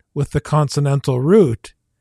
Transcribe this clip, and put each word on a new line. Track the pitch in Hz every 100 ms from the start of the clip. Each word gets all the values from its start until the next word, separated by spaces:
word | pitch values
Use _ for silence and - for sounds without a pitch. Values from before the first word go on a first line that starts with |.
| _
with | 147 139
the | 147
consonantal | - 151 147 147 143 139 - 123
root | 139 220 156 113 - _ _ _